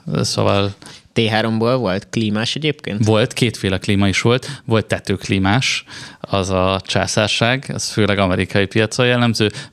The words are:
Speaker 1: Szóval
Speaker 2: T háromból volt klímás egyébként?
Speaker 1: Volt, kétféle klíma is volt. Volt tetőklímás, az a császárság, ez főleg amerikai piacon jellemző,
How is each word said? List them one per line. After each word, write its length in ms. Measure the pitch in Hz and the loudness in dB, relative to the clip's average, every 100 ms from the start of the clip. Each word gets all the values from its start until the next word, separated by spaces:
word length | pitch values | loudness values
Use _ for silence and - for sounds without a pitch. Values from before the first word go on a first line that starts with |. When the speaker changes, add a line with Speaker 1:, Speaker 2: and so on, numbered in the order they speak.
| - - | -4 -2
Speaker 1:
Szóval 520 | 110 - 104 101 101 98 - - - | -2 0 2 2 0 -4 -16 -20 -6
Speaker 2:
T 60 | - 110 | -2 0
háromból 500 | 110 110 110 117 131 | 0 0 0 2 2
volt 300 | 101 95 - | 0 -2 -4
klímás 460 | 117 110 104 113 - | -2 0 0 -2 -2
egyébként? 500 | 156 139 - 104 110 | -4 -4 -6 0 2
Speaker 1:
Volt, 280 | 107 123 | 4 2
kétféle 440 | - 120 - 98 92 | 0 -2 0 -2 -2
klíma 300 | - 98 101 | 0 2 2
is 140 | - | 2
volt. 400 | 117 127 - 139 - | 2 0 -2 -10 -2
Volt 200 | 110 - | 0 0
tetőklímás, 1000 | 92 - 95 - 98 95 120 135 - - - - - | -4 -2 -4 0 0 4 2 2 -4 -8 -16 -18 -16
az 280 | - 98 92 | -4 -2 0
a 320 | 95 92 95 - | 2 2 0 -2
császárság, 800 | 101 87 - 104 - 117 131 135 | -2 0 0 0 2 0 0 -4
ez 220 | 117 - | -8 -4
főleg 280 | - 101 101 | 0 0 2
amerikai 460 | 95 95 92 104 95 | 2 0 0 0 0
piacon 400 | 113 107 - 123 | 0 0 2 2
jellemző, 460 | 123 120 107 104 - - | 2 2 2 0 -2 -8